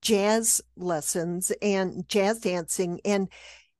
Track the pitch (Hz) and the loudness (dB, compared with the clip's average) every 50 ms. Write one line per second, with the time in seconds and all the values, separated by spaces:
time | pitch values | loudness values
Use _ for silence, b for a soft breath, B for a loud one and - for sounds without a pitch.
0 | - - 226 202 196 208 220 226 226 220 - - - _ _ - 180 180 175 156 | 2 2 2 4 4 4 2 2 2 2 0 0 -2 _ _ -8 -4 -2 -2 -2
1 | 147 - - 185 165 170 175 175 185 - - - - 208 202 196 190 185 - - | -2 -2 -2 -2 -2 -2 -2 -4 -2 -4 -4 -2 0 0 2 2 0 -2 -4 -8
2 | 180 _ - 214 190 196 226 226 - 196 180 180 165 151 - - 190 175 175 - | -8 _ 0 2 2 2 0 0 -2 -2 -2 -2 -4 -4 -2 -2 -2 -2 -2 -4
3 | - 196 202 202 190 185 B B B B B B B B B _ | -2 0 0 0 0 -2 B B B B B B B B B _